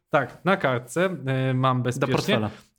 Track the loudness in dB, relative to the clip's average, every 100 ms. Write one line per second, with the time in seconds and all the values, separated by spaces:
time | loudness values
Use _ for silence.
0 | _ 0 0 -2 0 0 0 -2 -2 -2
1 | 0 -2 -2 -2 0 2 2 2 -2 -2
2 | 0 0 2 0 -2 -6 _